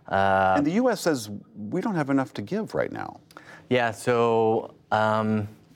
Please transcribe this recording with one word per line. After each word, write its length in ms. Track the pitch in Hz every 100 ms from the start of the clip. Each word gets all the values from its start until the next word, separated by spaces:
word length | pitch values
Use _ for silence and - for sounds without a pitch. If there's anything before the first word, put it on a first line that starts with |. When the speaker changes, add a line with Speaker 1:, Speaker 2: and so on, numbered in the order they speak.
| -
Speaker 1:
uh, 480 | 98 98 98 - 95
Speaker 2:
And 80 | 143
the 60 |
U 180 | 196 254
S 100 | 208
says, 300 | 175 139 107 101 - - 107
"We 100 | 165
don't 140 | 233
have 160 | 175 139
enough 240 | 135 131
to 80 | -
give 320 | 101 202 208
right 180 | 71 -
now." 280 | 53 50 - - - - - -
Speaker 1:
Yeah, 220 | 123 117
so, 800 | 110 - 120 117 113 113 110 - - -
um, 560 | 110 110 110 107 107 104 - -